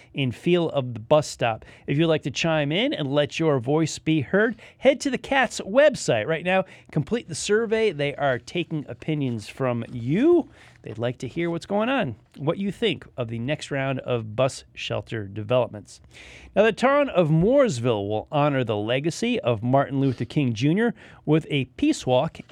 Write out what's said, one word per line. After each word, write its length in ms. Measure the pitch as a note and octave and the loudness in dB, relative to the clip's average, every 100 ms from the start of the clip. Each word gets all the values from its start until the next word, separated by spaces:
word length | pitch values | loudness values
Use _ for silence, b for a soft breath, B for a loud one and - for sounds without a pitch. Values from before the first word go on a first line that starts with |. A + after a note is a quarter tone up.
| B | B
and 220 | - C3 A2+ | -4 -4 -2
feel 340 | F3 F3 E3 | 2 2 2
of 240 | C#3+ B2+ | -2 -4
the 60 | A2+ | -8
bus 280 | A2 D3+ D3 | 2 2 2
stop. 360 | - A#2+ A2 - B - | -4 -2 -2 -10 B -4
If 120 | C#3+ | 0
you'd 100 | E3 | 2
like 160 | D#3 | 2
to 80 | D3 | -2
chime 420 | - E3+ D#3 C#3+ | -2 0 2 0
in 200 | E3+ C4+ | 0 0
and 200 | - C#3 | -2 0
let 260 | D3 D3 - | 0 0 0
your 200 | D#3+ C#3 | 2 2
voice 400 | A2 D3+ D#3+ - | 2 0 0 -2
be 220 | - D#3+ | 0 0
heard, 380 | A#2+ F#3+ A3+ A3 B B | 2 2 2 -2 B B
head 220 | B3+ D4 | 2 2
to 80 | C#4+ | -2
the 80 | A#3+ | -6
cats 440 | - C4+ B3 - | -2 0 0 -4
website 640 | - A#3 D4+ A#3+ - A#2 A2 | 0 4 4 2 0 0 0
right 160 | D#3+ | -2
now. 220 | E3+ F#3+ - B B | 0 0 -2 B B
Complete 380 | D#3+ C#3 A#3 - | -4 -2 -4 -6
the 60 | D#3+ | -8
survey. 560 | - G#3+ A3+ A3 A3 | 0 0 2 0 0
They 220 | D3 C#3+ - | 0 -4 0
are 240 | C#3+ B2 | 0 0
taking 460 | - F3 E3 D#3 B2+ | -4 -6 -4 -6 -6
opinions 580 | A#2+ - D3+ C3+ A#2 G2+ | -8 -4 -2 -2 -4 -8
from 380 | - C3 A#2+ A#2 | -4 -2 -2 -6
you. 600 | B2 A#2 F3 D4+ F4 - B B B | -8 -2 2 4 4 2 B B B
They'd 140 | - A2 | -14 -4
like 200 | A#2 B2+ | -4 -4
to 100 | B2 | -8
hear 220 | E3 E3+ | -4 -4
what's 160 | E3+ - | -4 -4
going 240 | G3+ A3+ | -2 0
on, 260 | C4+ D#3 G#2+ _ - | -2 -2 -6 _ -6
what 220 | C#3+ F3 | -4 -2
you 120 | G3 | -6
think 340 | - A3 A#2+ - - | -2 -4 -4 -10 -8
of 100 | A#2 | -6
the 120 | A#2 | -4
next 320 | B2 D3 - | -4 -6 -4
round 280 | C#3 C3+ C3 | -4 -2 -4
of 360 | - B2 A2 G#2+ | -2 -4 -4 -2
bus 260 | C3 - - | -2 -2 -16
shelter 540 | - - A2+ - A#2 G2 | -12 -6 -6 -6 -8 -6
developments. 720 | G#2 G#2 B2 A2 G#2 - - - B B B B - | -8 0 0 0 -6 -16 -20 -20 B B B B 2
Now, 80 | |
the 80 | A3 | 4
town 380 | G3+ B3+ C#4+ C4+ | 4 2 4 2
of 180 | F3+ D#3 | 2 4
Mooresville 800 | D#3+ F#3+ C#4+ B3 B2 A#2+ G#2+ G2+ | 4 4 4 4 2 0 0 0
will 200 | G#2+ - | -4 -2
honor 320 | D3+ D3 C3+ | 0 2 2
the 140 | A#2 G#2+ | 0 0
legacy 600 | G#2+ C3 D#3+ - A#3 B3 | 0 0 -2 -2 -2 0
of 220 | B2 A2+ | 0 0
Martin 360 | B2 C3+ A#2 C3+ | 2 2 2 0
Luther 240 | C3+ B2 | 0 0
King 300 | A#2+ D#3 C3 | -4 0 0
Junior 400 | G#2+ C#3 F#3 A#3 - B B - | 0 0 2 0 -2 B B 0
with 200 | D#3 - | 0 2
a 160 | C#3+ B2 | -4 -4
peace 400 | - D4 - - | 0 0 0 2
walk 320 | B2+ D#3 - - | 2 2 -6 -8